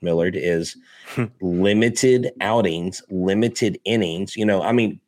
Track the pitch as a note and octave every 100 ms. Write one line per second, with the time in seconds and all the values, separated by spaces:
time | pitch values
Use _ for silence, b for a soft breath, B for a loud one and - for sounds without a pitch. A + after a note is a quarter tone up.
0 | F2 E2 F2 D#2 F2 E2+ E2 - B B
1 | B B A2+ - F#2 F2 G2+ G#2 A#2 A#2+
2 | C3 B2 - - G2 A#2 F#2+ E2 F2+ -
3 | - F#2 F#2 G2+ A#2 - A2 - G2 A2+
4 | F2 E2+ G2 A2+ G#2+ F#2+ E2+ A#2+ A2 -